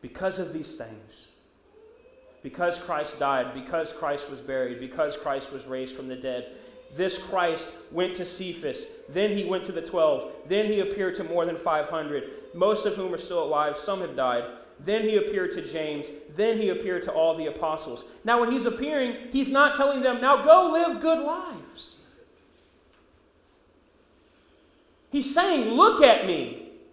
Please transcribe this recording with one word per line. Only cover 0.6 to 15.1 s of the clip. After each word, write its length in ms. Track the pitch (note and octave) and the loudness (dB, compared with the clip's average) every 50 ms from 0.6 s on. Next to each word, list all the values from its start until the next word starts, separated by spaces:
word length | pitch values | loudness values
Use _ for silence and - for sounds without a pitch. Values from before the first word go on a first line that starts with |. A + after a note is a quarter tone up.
| D3 - - | -10 -10 -12
things, 520 | - A#2+ A2+ A2 G#2 G#2 G#2 - - - - _ _ _ _ _ _ _ _ _ - - - - _ _ - - - _ - - - _ | -14 -14 -14 -14 -18 -20 -20 -20 -20 -20 -20 _ _ _ _ _ _ _ _ _ -20 -20 -20 -20 _ _ -20 -20 -20 _ -20 -20 -16 _
because 360 | C#3 - - F3 F3 F3 - | -14 -4 0 0 0 0 -2
Christ 400 | - - E3+ D3+ D3+ D3 - - | -6 -6 -4 -4 -4 -6 -4 -2
died, 340 | D3 C#3 C#3 C3 B2 B2 B2 | 0 2 2 2 0 -2 -6
because 400 | C3+ B2+ - F3 E3 D#3+ D#3+ - | -12 -10 -4 -4 -4 -4 -4 -6
Christ 380 | - D#3+ D3 C#3+ C#3+ - - | -6 -4 -4 -4 -4 -6 -10
was 100 | C#3 B2+ | -12 -14
buried, 400 | - - C3 C3 B2+ B2 B2 A#2 | -8 -6 -4 -2 -2 -4 -4 -8
because 340 | B2+ B2+ - - D#3 D3 C#3+ | -10 -12 -4 -2 -2 -2 -2
Christ 360 | - - D3+ C3+ C3+ - - - | -6 -4 -4 -4 -4 -6 -8 -12
was 140 | C3 B2 | -14 -10
raised 280 | B2+ C3 C3 C3 B2+ C3 | -8 -8 -8 -8 -8 -10
from 140 | - C#3 C3 | -12 -10 -10
the 80 | B2+ | -10
dead, 360 | B2 - C3 B2+ B2 - - - - - - - - - - - | -8 -6 -6 -6 -6 -8 -10 -16 -20 -20 -20 -20 -20 -20 -18 -6
this 240 | D3 F#3 F#3+ F3+ - | -2 -2 -2 -2 -6
Christ 520 | - - - F#3 F3 E3+ D#3+ E3 - - - - - - | -8 -4 -2 0 0 0 0 -2 -6 -12 -14 -18 -18 -8
went 240 | - E3 F3+ F3+ F3+ | -2 -2 -2 -2 -2
to 80 | - F3+ | -6 -8
Cephas, 640 | - - - F#3 F3+ E3+ - - D3 B2+ - - - - - - - | -10 -8 -10 -8 -8 -8 -6 -6 -6 -6 -6 -10 -14 -16 -18 -18 -6
then 260 | C#3+ F3 G3+ G#3+ G3+ | -2 0 2 2 2
he 80 | G3+ - | 0 -2
went 200 | - F#3 F#3 - | -2 -2 -2 -4
to 60 | - F#3+ | -6 -8
the 100 | E3+ D#3+ | -8 -8
twelve, 500 | - - F3 D#3+ D#3 C#3 B2+ A#2+ - - - - | -4 2 4 4 4 4 2 -2 -8 -12 -16 -4
then 200 | D3 F3+ G3+ G#3+ | 0 0 2 2
he 140 | G#3+ G#3+ G3+ | 2 2 2
appeared 360 | F#3+ G3 G3 G#3 G3 F#3 F3 | 2 0 0 0 -2 -2 -2
to 80 | - F#3 | -4 -6
more 200 | D#3 E3+ F3 E3 | -2 0 0 0
than 120 | E3+ E3 | 0 -2
five 320 | E3 - F3 D#3 D#3 D3+ D3+ | -2 -2 0 0 0 0 -2
hundred, 400 | E3+ D#3+ D3+ D3 D3 C#3 - - - - - - - | -4 -6 -4 -4 -4 -6 -6 -8 -14 -16 -18 -16 -2
most 320 | E3+ F3+ G#3 G#3+ G#3 - | 2 2 2 2 2 0
of 80 | G#3 - | -2 -2
whom 180 | G3 F#3+ F#3 F3 | -2 -4 -4 -4
are 60 | D#3+ | -6
still 240 | - - F3+ E3+ D#3 | -6 -4 -2 -2 0
alive, 340 | C#3+ D3+ D3 D3+ D3+ D3 | 2 2 2 2 2 0
some 240 | D3+ - - G3 F#3+ | -4 -4 -4 -4 -4
have 160 | F#3 D#3+ C#3 | -4 -6 -2
died. 280 | B2+ C3 B2+ B2 A#2+ A#2 - - - - - - - | 0 0 2 2 0 -2 -6 -12 -16 -20 -20 -20 -12
Then 240 | C#3+ E3 G#3 A3+ A3 | -4 -2 0 0 2
he 140 | G#3+ | 2